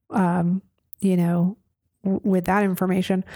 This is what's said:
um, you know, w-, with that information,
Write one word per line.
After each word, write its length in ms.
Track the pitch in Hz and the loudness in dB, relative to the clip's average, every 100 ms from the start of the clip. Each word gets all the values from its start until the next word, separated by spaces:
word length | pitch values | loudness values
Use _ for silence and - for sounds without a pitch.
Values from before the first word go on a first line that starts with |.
| - | -6
um, 520 | - 175 180 170 190 _ _ _ - | -2 0 0 0 -2 _ _ _ -4
you 160 | 196 180 | 0 2
know, 420 | 170 175 180 - _ _ _ _ | 2 2 0 -4 _ _ _ _
w-, 180 | 190 190 | -4 -2
with 220 | 208 185 180 | 0 0 0
that 180 | 202 | 0
information, 600 | 196 180 185 185 185 185 - | 0 0 0 0 0 -2 -4